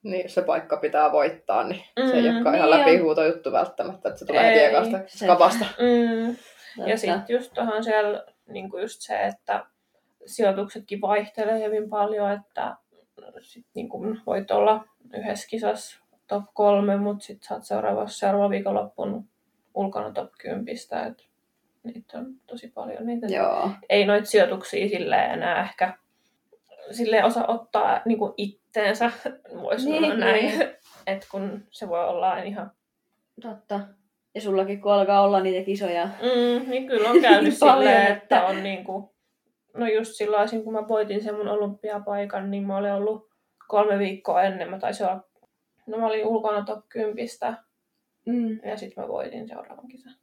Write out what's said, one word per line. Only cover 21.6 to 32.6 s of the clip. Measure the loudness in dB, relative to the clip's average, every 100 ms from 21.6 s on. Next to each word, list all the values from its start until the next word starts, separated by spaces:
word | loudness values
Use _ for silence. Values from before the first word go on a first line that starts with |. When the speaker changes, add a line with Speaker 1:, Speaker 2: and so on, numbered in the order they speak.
| _ _
Speaker 2:
niitä | -16 -16 -16 -16
on | -14 -18 _
tosi | -18 -16
paljon | -14 -12 -10 -6
niitä. | -6 -4
Speaker 3:
Joo. | 0 0 0 -2 -6 0
Speaker 2:
Ei | 2 4
noit | 2 4
sijoituksia | 4 4 2 -4 -4 -2
silleen | -2 0 2 2
enää | -2 -2 -2
ehkä | -2 -2 -4 -4 _ _ _ _ _ _ _ -20 -16
silleen | -4 2 4
osaa | 4 2 -2
ottaa | -4 -2 0 2 0
niinku | 0 0 0 -4
itteensä, | -8 -10 _ -2 0 0 -2 -2 -12 -12 -18 -10
vois | -4 -2
Speaker 3:
Niin, | 0 2
Speaker 2:
sanoa | 2 2
näin. | 2 2 2 0
Speaker 3:
niin. | -2 -4 _ -14 -8
Speaker 2:
Et | -8 -8
kun | -8 -8 -10 -16
se | -14 -6
voi | -4
olla | -2 0 -2 -2
ihan | -6 -10